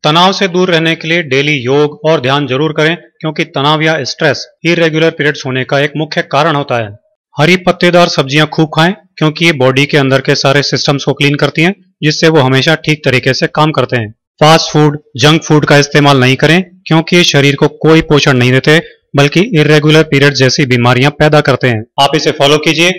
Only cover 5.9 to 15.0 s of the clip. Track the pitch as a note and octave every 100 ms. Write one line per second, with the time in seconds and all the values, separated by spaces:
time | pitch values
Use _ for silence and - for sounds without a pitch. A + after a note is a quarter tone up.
5.9 | D3 D#3 F3 E3 C#3 D#3 C#3+ C#3+ A#2+ G#2+
6.9 | G#2 _ _ _ - D#3 F3+ F3+ F3 F3
7.9 | F3 F3 - C#3 C#3+ D3+ - D#3 D#3 E3
8.9 | G#3 _ - D#3 D3+ E3+ D3+ B2+ C3 C#3+
9.9 | D3+ C3+ C3+ C3+ C#3+ C#3 C#3 C3+ C#3 -
10.9 | C#3+ - C3+ C#3+ C#3+ C#3+ - E3 G3+ _
11.9 | _ D3+ D3+ E3 D#3+ C3 C3 C3 D#3+ -
12.9 | D3+ D3 B2 C3+ B2+ - - D#3 C#3+ B2
13.9 | B2 G#2+ - _ _ D3+ E3 - D3+ D3+
14.9 | D3